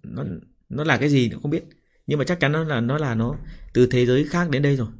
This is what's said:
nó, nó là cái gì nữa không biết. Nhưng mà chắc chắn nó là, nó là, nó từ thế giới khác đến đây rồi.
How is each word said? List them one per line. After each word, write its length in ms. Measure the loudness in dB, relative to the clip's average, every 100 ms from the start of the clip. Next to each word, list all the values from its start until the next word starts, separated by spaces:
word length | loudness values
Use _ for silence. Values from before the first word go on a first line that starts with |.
nó, 220 | -12 -8 -8 -8 -14 _ _
nó 160 | -4
là 140 | 0 2
cái 100 | 4
gì 200 | 4 2
nữa 100 | -2
không 80 | -4
biết. 140 | -4 -6 -20 _ _ -4
Nhưng 120 | -2
mà 60 |
chắc 160 | 0 0
chắn 120 | 0
nó 120 | 0
là, 160 | -2 -2
nó 180 | 0 0
là, 160 | 0
nó 200 | 0 -2 -4 -10 -16 -4
từ 140 | 2 4
thế 200 | 4 4
giới 180 | 2
khác 260 | 2 0 0
đến 120 | 2
đây 140 | 2 0
rồi. 120 | -2